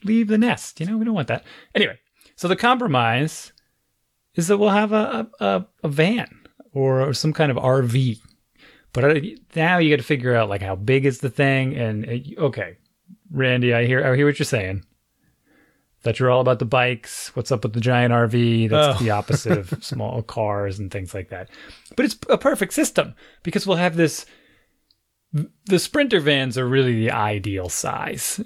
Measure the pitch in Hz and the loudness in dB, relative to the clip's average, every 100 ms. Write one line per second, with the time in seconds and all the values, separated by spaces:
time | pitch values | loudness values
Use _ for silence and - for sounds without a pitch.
0 | 196 226 208 214 240 - - - 175 220 | 0 0 2 2 2 0 -6 -10 -6 -2
1 | 226 208 135 113 - - - - 185 - | -2 -2 -2 -4 -6 -20 -6 -2 -2 -4
2 | _ _ _ - 175 185 233 254 233 127 | _ _ _ -6 -2 0 2 2 2 2
3 | 117 120 156 - - _ _ _ _ _ | 2 2 -2 -6 -18 _ _ _ _ _
4 | _ _ _ - 170 202 208 202 214 214 | _ _ _ -4 0 2 4 2 2 0
5 | 214 226 226 - 202 190 - _ 151 143 | 0 -4 -8 -4 -2 -2 -4 _ -4 0
6 | 170 240 - - - _ - 135 135 131 | 2 0 -4 -14 -20 _ -10 0 2 2
7 | 135 123 156 156 151 120 127 135 120 127 | 0 0 -2 2 2 2 2 2 2 2
8 | 127 107 _ _ _ _ - _ _ 123 | 0 -2 _ _ _ _ -20 _ _ 0
9 | 135 156 175 - _ 165 160 180 156 143 | 2 2 -2 -12 _ -2 2 4 4 2
10 | - 143 123 117 107 101 98 95 104 135 | 2 -2 2 2 2 -2 -4 -4 2 2
11 | 135 123 135 - 139 135 131 135 113 107 | 2 0 -6 0 2 2 0 -2 -4 -4
12 | 110 123 139 - 143 107 92 - _ _ | -4 -8 -8 -4 -4 -2 -10 -12 _ _
13 | _ - - 139 131 123 123 117 120 131 | _ -20 -10 -2 0 2 2 2 2 2
14 | 139 127 147 143 147 117 95 98 - _ | 2 4 2 2 -2 -2 -2 -6 -10 _
15 | _ _ _ _ _ _ _ _ _ _ | _ _ _ _ _ _ _ _ _ _
16 | 117 110 127 127 127 120 117 127 123 123 | -4 0 2 4 2 0 0 0 0 -2
17 | - - - 127 - 123 117 117 120 123 | -10 -14 -10 -8 -4 -2 -2 -2 0 2
18 | 123 117 117 120 117 113 110 151 147 113 | 4 4 2 2 2 2 2 4 2 2
19 | 113 104 - - 113 101 95 - - 131 | 0 0 0 -2 0 -2 -2 -10 -8 -8
20 | 107 117 - 123 107 101 101 98 95 101 | -6 -6 -6 -4 -2 -2 -4 -6 -8 -8
21 | 90 98 90 92 92 - - - - - | -10 -10 -10 -14 -16 -20 -20 -20 -12 -2
22 | 262 - - 214 277 277 185 - 311 - | -2 -2 -2 0 2 -2 -4 -2 0 0
23 | 147 - - _ 170 196 190 170 180 165 | -4 -8 -20 _ -6 -4 -2 0 0 2
24 | 156 - - - _ _ _ _ _ _ | 0 -2 -16 -20 _ _ _ _ _ _
25 | _ _ _ 147 165 _ - 185 - 294 | _ _ _ -6 -6 _ -2 0 0 -2
26 | 277 185 147 139 131 120 123 135 127 113 | 2 2 2 2 0 -2 0 2 2 2
27 | 113 117 107 104 101 95 90 - - - | 0 0 -2 -2 -4 -4 -6 -6 -6 -6
28 | - - - - | -6 -6 -8 -6